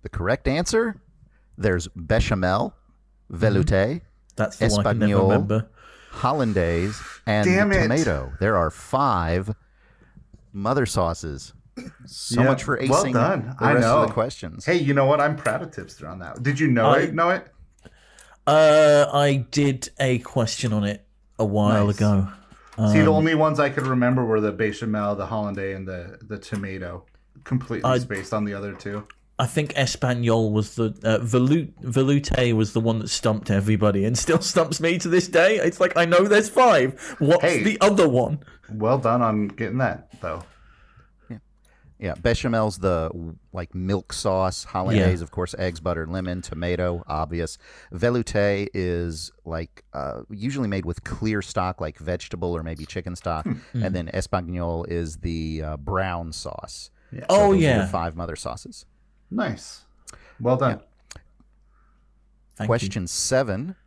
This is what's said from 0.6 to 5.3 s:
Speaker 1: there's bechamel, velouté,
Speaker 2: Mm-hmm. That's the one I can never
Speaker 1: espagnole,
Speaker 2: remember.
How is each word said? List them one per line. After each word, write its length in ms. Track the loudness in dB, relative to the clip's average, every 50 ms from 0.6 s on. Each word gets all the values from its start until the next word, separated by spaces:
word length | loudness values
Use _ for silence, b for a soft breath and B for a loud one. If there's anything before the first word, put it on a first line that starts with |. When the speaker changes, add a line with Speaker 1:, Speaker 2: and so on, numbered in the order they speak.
| -2 0 0 0 0 0 -4 -10 _ _ _ _ -20 _ _ _ _ _ -10
Speaker 1:
there's 300 | -2 0 0 0 0 -2 -6 _
bechamel, 760 | -14 -2 0 2 2 2 2 0 0 2 0 0 0 -2 -4 -6 _ _ _ _ _ _ _ _ _ _ _
velouté, 720 | -4 0 0 2 4 2 2 4 2 2 2 0 -2 -6
Speaker 2:
Mm-hmm. 340 | -8 _ _ _ _ _ _
That's 220 | -4 -4 -4 -2
the 100 | -2 0 2
one 180 | 2 2 2
I 20 | 0
can 100 | 0 2
never 140 | 2 2 4
Speaker 1:
espagnole, 80 | 4 4
Speaker 2:
remember. 400 | 4